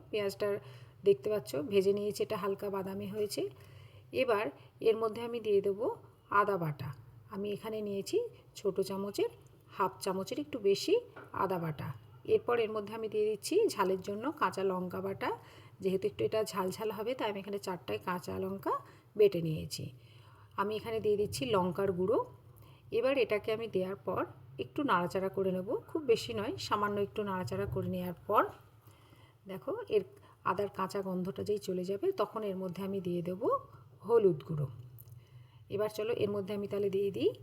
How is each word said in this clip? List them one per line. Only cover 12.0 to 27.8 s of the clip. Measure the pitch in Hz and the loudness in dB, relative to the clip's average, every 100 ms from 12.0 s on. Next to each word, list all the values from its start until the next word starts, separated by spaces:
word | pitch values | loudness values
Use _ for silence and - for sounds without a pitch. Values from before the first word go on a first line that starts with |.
| - - - | -14 -14 2
এরপর | 220 - 240 | 2 4 2
এর | 214 214 | 2 -2
মধ্যে | 202 226 | -6 -6
আমি | 220 | -4
দিয়ে | 208 214 | 0 0
দিচ্ছি | 208 - 339 427 | 0 2 4 4
ঝালের | - 185 190 185 | 4 2 2 -2
জন্য | 202 247 320 | -4 -4 0
কাঁচা | 202 - 190 | 0 2 0
লঙ্কা | 185 180 190 196 | 0 -2 -4 -6
বাটা। | 196 262 480 - - - - | -4 -4 -4 -10 -20 -20 -4
যেহেতু | 190 190 208 | 0 0 0
একটু | - 220 | 0 0
এটা | 214 208 | 2 0
ঝাল | 196 185 180 | -2 -2 -2
ঝাল | 220 208 | -4 -4
হবে, | 220 262 | -4 -2
তাই | 226 | -2
আমি | 202 | -4
এখানে | 190 202 202 | -6 -6 -4
চারটায় | 180 - 214 - | -6 -6 -6 -2
কাঁচা | 180 - 190 | -4 -4 -4
লঙ্কা | 190 196 320 554 - - - 208 | -4 -2 0 -2 -4 -20 -16 6
বেটে | 208 170 165 | 6 6 0
নিয়েছি। | 156 165 - 127 - - - - - - - | -2 -4 -8 -8 -12 -20 -20 -20 -20 -12 -4
আমি | 202 214 | -2 -2
এখানে | 226 226 | -4 -2
দিয়ে | 208 208 | 2 2
দিচ্ছি | 208 - 262 | 2 -2 2
লঙ্কার | 202 180 175 196 175 | 2 2 2 0 2
গুঁড়ো। | 185 285 508 - - - - - - 220 | 2 2 0 -8 -20 -20 -20 -20 -4 0
এবার | 247 277 | 2 2
এটাকে | 214 208 208 220 | 2 2 0 -4
আমি | 226 | -2
দেওয়ার | 190 185 196 - | -2 -2 -4 -4
পর | 196 320 - - - | -2 -2 -6 -18 -10
একটু | - - 277 | -8 -2 2
নাড়াচাড়া | 185 175 190 190 190 | 4 4 0 -2 0
করে | 190 185 | 0 0
নেব, | 190 427 - | -2 -4 -4
খুব | 339 277 | -4 2
বেশি | 220 - 220 | 2 2 -4
নয়, | 214 392 - | -4 -6 -2
সামান্য | 214 202 202 196 | 0 0 0 -2
একটু | - 208 | -2 -2
নাড়াচাড়া | 185 180 190 196 | -2 -2 -2 -2
করে | 190 | -2